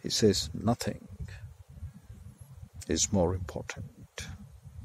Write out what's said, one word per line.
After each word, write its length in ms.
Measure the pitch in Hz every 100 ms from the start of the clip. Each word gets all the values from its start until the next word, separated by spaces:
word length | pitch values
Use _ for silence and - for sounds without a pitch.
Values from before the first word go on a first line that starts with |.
he 60 | -
says, 420 | - 107 92 -
nothing 540 | - 107 120 - - - - - - - - - - - - - - - - - - - - -
is 240 | 78 -
more 220 | 98 85
important. 540 | 92 90 - - - - - - - - - - - - -